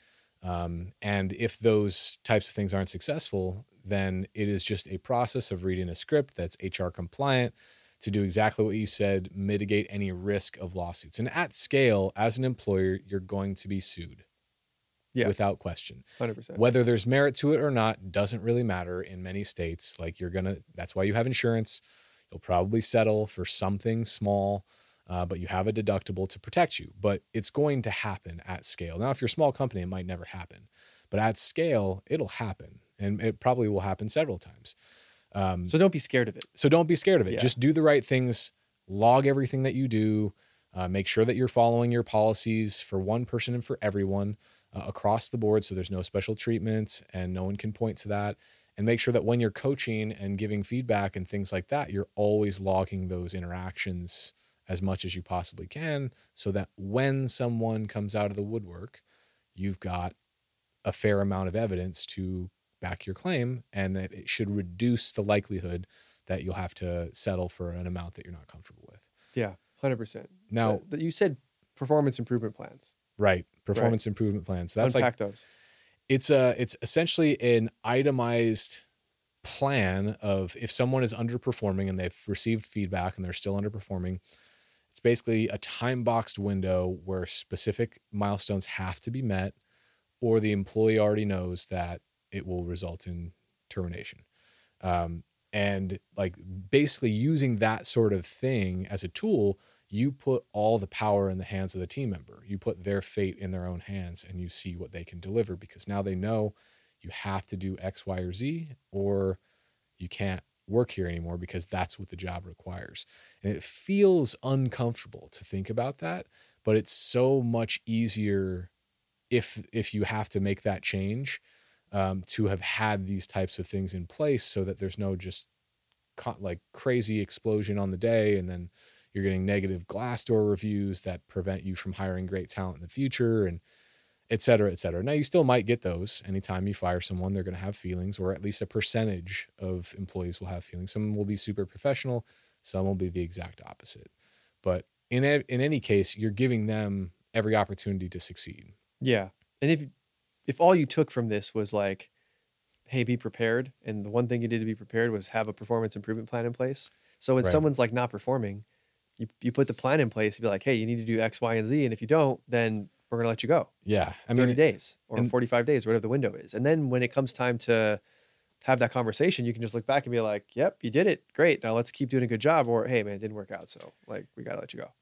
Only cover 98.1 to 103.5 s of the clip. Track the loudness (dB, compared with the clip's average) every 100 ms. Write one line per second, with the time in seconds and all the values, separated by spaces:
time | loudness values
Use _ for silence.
98.1 | 2 -2 -4 -2 0 0 -2 -4 -6 -6
99.1 | -4 0 4 4 0 _ _ _ -2 0
100.1 | 0 0 0 -2 0 2 2 0 -2 2
101.1 | 4 2 0 -4 -4 -4 -6 -6 -4 -4
102.1 | -6 -10 -20 -10 -6 -4 -4 -2 -2 -2
103.1 | -2 -2 -2 -6